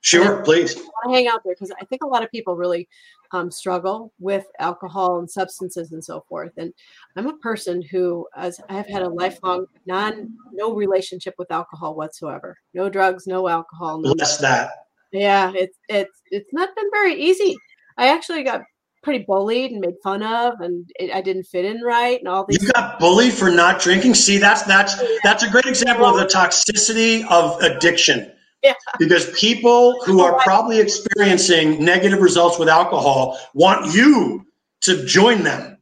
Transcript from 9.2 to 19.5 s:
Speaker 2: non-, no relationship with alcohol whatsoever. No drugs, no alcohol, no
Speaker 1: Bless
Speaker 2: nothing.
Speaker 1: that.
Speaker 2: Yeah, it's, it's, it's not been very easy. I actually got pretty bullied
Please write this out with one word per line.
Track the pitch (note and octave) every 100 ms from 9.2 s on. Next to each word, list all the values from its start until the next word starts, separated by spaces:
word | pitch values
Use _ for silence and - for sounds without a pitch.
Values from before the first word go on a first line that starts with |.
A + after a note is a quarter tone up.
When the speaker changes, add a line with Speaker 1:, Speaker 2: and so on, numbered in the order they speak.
| F#3 F#3 F#3 F#3 F#3+ _ -
Speaker 2:
non-, | F#3 G#3+ G#3+ G#3 - _
no | F#3 A3 G#3
relationship | G3 F#3+ F#3 F#3 F#3 -
with | F3+
alcohol | E3 E3+ D#3 E3 D#3
whatsoever. | D#3 - D#3 C#3+ - - _
No | F3+ G3
drugs, | F#3+ F#3+ F#3 F#3
no | F#3 F#3
alcohol, | E3+ E3 - E3+ D#3
no | D3+
Speaker 1:
Bless | C3+ - -
Speaker 2:
nothing. | C#3 B2+ -
Speaker 1:
that. | - _ _ _
Speaker 2:
Yeah, | G3 G3+ G3 F#3 F#3+
it's, | F#3 _ _
it's, | G#3 G3 _ _
it's | G3+ G3+
not | D4 F#4+ F#4+
been | G4+
very | G#4 G4 D#4
easy. | D4+ F#4 G4 - _ _ _ -
I | B3
actually | D#4+ - E4+
got | C4 A3+ - _ _ _
pretty | - C4 G3+
bullied | G3 G3+